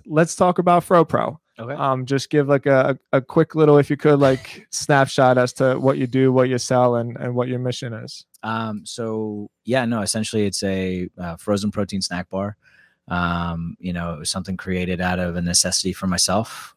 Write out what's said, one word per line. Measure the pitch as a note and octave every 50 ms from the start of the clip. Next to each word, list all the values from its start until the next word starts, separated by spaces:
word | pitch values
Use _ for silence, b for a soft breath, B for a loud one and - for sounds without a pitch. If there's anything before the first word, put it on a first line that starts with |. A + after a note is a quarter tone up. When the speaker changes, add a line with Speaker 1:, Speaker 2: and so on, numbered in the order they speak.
| -
Speaker 1:
let's | - D#3 D3+ E3+ E3 -
talk | - F#3 F3+ F3+ -
about | F3 F3+ F3 F3 -
FroPro. | - F#3+ E3+ E3 - - - A1+ - - - _ _ _ -
Speaker 2:
Okay. | A#2 A#2+ C#3+
Speaker 1:
Um, | D3 D3+ C#3 C3 B2+ B2+
just | B2 C#3 C3+ - -
give, | - D3 C#3+ C3+
like, | C#3+ C#3 -
a, | C#3+ C#3 C3+ C3+ C#3 C3+ - _ - -
a, |
a | C3+
quick | A#2+ - - E3 D#3+ - -
little, | D#3 D#3 D3 D3
if | C#3+ C#3+ -
you | D3
could, | C#3 - D3+ D3 C#3
like, | C#3+ C3+ C3 C3 - - - - -
Speaker 2:
<laughs> | -
Speaker 1:
snapshot | - - - - D3 C#3 C3+ B2+ - - C3+ B2+ B2+
as | B2+ B2 B2 -
to | - C3+ C3 B2+ -
what | C3 C3+ C#3+
you | C#3+ C3
do, | A#2+ A#2 C3 C3 C3 B2+
what | C3 B2+ C3
you | B2+
sell, | B2 - - B2+ B2 B2 B2 A#2+
and, | A#2 A#2 A#2+ A#2
and | - - B2 B2
what | A#2+ A#2+
your | B2+ B2+ B2
mission | B2 B2+ B2 - C3+ A#2+ A#2
is. | A2 A#2+ B2 - - - _ _ _ -
Speaker 2:
Um, | A2 A2+ A2+ A2+ A2 G#2+ G#2 -
so | - - - A#2 A2+ A2 A2 A2 G#2+ G#2 G#2 G#2 - _ _ -
yeah, | A2 B2 C3 B2
no, | A2+ A#2+ A2
essentially | G2+ - - A2+ G#2+ - - A2 G#2
it's | G2+ F#2+ - G2+
a, | G2 F#2+ F#2+ F#2+ F#2 F#2 F2+ F2+ F2+ _
uh, | - F2+ E2+ E2
frozen | - - - G#2 G2+ G2+ G#2
protein | - G#2+ G2+ - - G2
snack | F#2+ - F2 F2+ F2+ -
bar. | - F#2+ G2 G#2 G#2+ _ b b b b b b b b b -
Um, | F2+ F2 F2 E2+ E2+ F2 E2+ E2+ E2+ E2+ E2+ E2+ - -
you | - F2+ F2
know, | E2+ E2+ E2+ E2
it | D2
was | D#2+ -
something | - F#2+ F#2 G2 F#2+
created | F2+ - F#2+ F#2 F2+ F2+ F2 F#2 E2+
out | F2+ F2+ F2+
of | F2+ F2+ F2 E2+
a | F2
necessity | F2 E2+ F2 - - F2+ - - - F#2 F2+
for | - F#2+
myself, | F#2+ F2+ F2+ - - F#2 G#2 A2+ - - - - - _